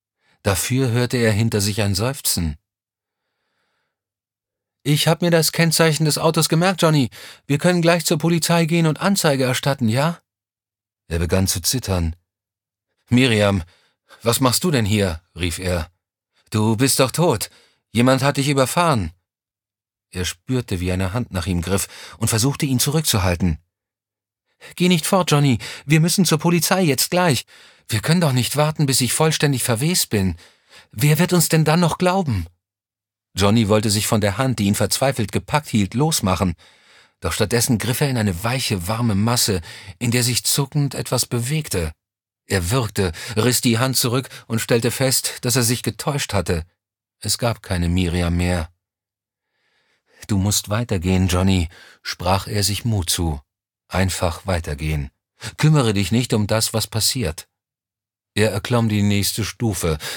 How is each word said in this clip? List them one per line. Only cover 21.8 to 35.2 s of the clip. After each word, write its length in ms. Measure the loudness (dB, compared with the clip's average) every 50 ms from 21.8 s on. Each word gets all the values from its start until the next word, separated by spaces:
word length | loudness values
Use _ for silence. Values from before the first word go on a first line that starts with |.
| -2 -6 -10 -18 -20 -20 -8 -4
und 100 | -2 0
versuchte, 380 | 0 2 0 0 0 -2 -2
ihn 140 | 0 0 0
zurückzuhalten. 800 | 0 0 0 0 0 0 0 0 2 0 0 0 0 -2 -2 -4 -8 _ _ _ _ _ _ _ _ _ _ _ _ _ _ _ _ _ _ _ -20 -20 -4
„Geh 120 | 0 2 2
nicht 180 | 2 2 2
fort, 260 | 2 2 2 2 2
Johnny. 280 | 2 4 4 4 2 0 -2 -8 -14 -14 -2
Wir 140 | 2 2 4
müssen 260 | 4 4 2 2 2
zur 140 | 2 2 2
Polizei, 420 | 2 2 2 2 2 0 2 2
jetzt 280 | 2 2 2 0 -2 -2
gleich. 360 | 0 2 2 2 2 0 -2 -8 -18 -20 -20 -20 _ _ _ -4
Wir 100 | -4 -2
können 220 | 0 0 2 2
doch 100 | 2 2
nicht 240 | 2 0 0 0 0
warten, 300 | 0 0 0 0 0 0
bis 160 | 0 2 0
ich 120 | 0 0 0
vollständig 500 | 0 2 0 2 2 0 0 0 0 0
verwest 460 | -2 0 0 0 0 0 0 -2 0
bin. 280 | 0 0 0 0 -2 -4 -10 -20 _ _ _ _ -20 -20 -20 _
Wer 280 | -4 0 2 2 4 4
wird 140 | 2 2 4
uns 160 | 2 2 4
denn 160 | 2 2 4
dann 140 | 4 2 2
noch 180 | 2 0 0 0
glauben?“ 500 | 0 0 2 0 0 0 -2 -4 -4 -6 -12 _ _ _ _ _ _ _ _ _ _ _ _ _ _ _ _
Johnny 320 | 0 2 4 4 4 4 4
wollte 220 | 2 2 2 2
sich 180 | 0 0 0 0
von 140 | 0 0
der 160 | 0 0 0 0
Hand, 220 | -2 -2 0 0
die 60 | 0
ihn 100 | 0 2
verzweifelt 560 | 2 0 -2 0 0 0 0 0 -2